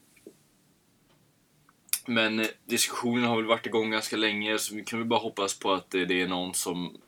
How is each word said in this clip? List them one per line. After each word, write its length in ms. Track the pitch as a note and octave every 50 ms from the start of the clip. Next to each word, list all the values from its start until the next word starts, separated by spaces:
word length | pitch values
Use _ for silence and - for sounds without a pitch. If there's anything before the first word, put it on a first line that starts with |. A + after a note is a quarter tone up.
| _ _ _ - - - - _ _ _ _ _ _ _ _ _ _ _ _ _ _ _ _ _ _ _ _ _ _ _ _ _ _ _ _ _ _ - - - -
Men, 340 | - A#2 A#2 A2 A2 A2 A2
eh, 60 | A2+ A2+ - - _
diskussionen 580 | - A#2+ A2 - - - - B2 A#2+ A#2 B2 B2
har 120 | A#2 A#2+
väl 80 | A2 A2+
varit 200 | G#2+ A2+ A2+ -
igång 240 | A#2+ A2 A2+ A2 A2
ganska 260 | A2 A2 A2 - A#2+
länge, 420 | A2 A2 G#2+ G#2 G#2 G#2+ G#2+ G#2+ G#2
så 160 | - - G#2
vi 100 | G#2+ G2+
kan 140 | - A#2 A2+
väl 100 | A#2 A#2
bara 120 | A#2 A2
hoppas 380 | A2+ A2 - - G2 F#2+ - -
på 140 | - G2+ F#2+
att, 220 | F#2 - - -
eh, 60 | F#2
det 200 | F2+ F2 F#2 F#2 F2+
är 60 | F2+
någon 260 | F#2 F2+ F2+ F#2 F#2
som, 420 | - - F#2+ E2+ F2+ F2 E2 - - -